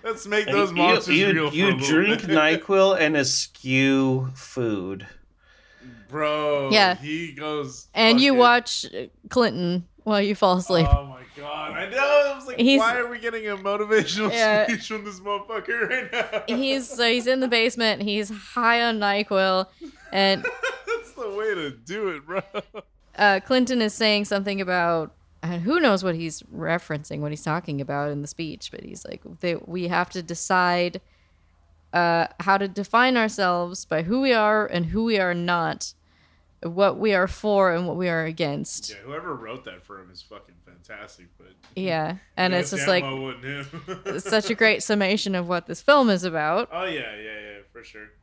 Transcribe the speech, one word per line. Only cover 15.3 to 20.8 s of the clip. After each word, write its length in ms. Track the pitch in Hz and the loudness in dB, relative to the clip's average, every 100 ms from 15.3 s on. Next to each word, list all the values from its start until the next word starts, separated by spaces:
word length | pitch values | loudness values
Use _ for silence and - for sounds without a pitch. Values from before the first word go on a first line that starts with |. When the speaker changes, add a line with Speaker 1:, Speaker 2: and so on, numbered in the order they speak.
| 202 202 220 - 233 208 | -6 -4 -8 -6 -4 -2
Speaker 1:
right 520 | 262 208 240 220 220 - | -4 -4 -4 -4 -4 -4
now?" 80 | 240 | -2
Speaker 3:
He's, 320 | 269 269 240 | 0 -2 -4
so 180 | 254 233 | 0 2
he's 160 | 247 233 | 2 0
in 140 | 262 | 0
the 80 | 262 | 2
basement. 540 | 233 233 240 226 202 | 2 2 0 0 0
He's 280 | 202 208 208 | -2 -2 -4
high 520 | 208 - - 233 233 | -8 -10 0 2 4
on 160 | 233 220 | 2 0
NyQuil, 680 | 202 202 208 196 190 185 190 _ 320 - - | 0 0 0 2 2 2 -2 _ -20 -18 -6
and 320 | 190 196 196 494 494 494 | 0 2 2 -2 -4 -6
Speaker 1:
<laughs> 160 | 480 | -6